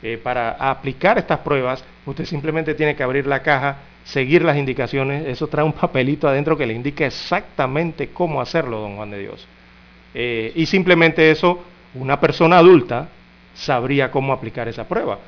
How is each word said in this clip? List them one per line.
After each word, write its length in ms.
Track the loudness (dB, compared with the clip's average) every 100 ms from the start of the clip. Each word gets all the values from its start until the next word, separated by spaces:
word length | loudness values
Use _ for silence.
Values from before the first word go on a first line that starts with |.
Eh, 180 | -8 -8
para 280 | -4 -4 -4 -2 -4
aplicar 460 | -4 -6 0 2 2
estas 200 | 0 -4
pruebas, 440 | 0 -2 0 -6 -10 -18
usted 220 | -14 -10 -6
simplemente 480 | -6 -4 -4 -2
tiene 200 | 0 0
que 80 | 0
abrir 240 | -2 0 0
la 160 | -2
caja, 360 | 0 0 0 -6 -14 -20
seguir 400 | -6 -4 4 4
las 120 | 4 2
indicaciones, 720 | 0 -2 -2 -2 -2 -4 -6
eso 220 | -6 -4
trae 160 | 0
un 80 | -2
papelito 560 | 0 -2 0 0 0 0
adentro 280 | 0 0 0
que 100 | -2
le 80 |
indica 300 | -4 -6 -4 -4
exactamente 1040 | -4 -4 -4 -4 -4 -2 -2 -4 -6 -10
cómo 300 | -4 -4 -2
hacerlo, 380 | -4 -4 -4 -6
don 160 | -8 -10
Juan 140 | -10
de 80 | -10
Dios. 280 | -12 -14 -20 -20 -20 -20 -20 -20 -16
Eh, 380 | -6 -4 -4 -4
y 120 | -2 0
simplemente 640 | 2 4 4 4 4 4
eso, 300 | 6 2 0 -6 -20 -18
una 260 | -10 -2 0
persona 380 | 0 4 6 8
adulta 500 | 10 8 6 -6 -6 -16 _ _ _
sabría 560 | -14 -2 -2 0 0 0
cómo 200 | 0 -2
aplicar 340 | -4 -4 -8 -8
esa 180 | -8 -6
prueba. 320 | -4 -4 -6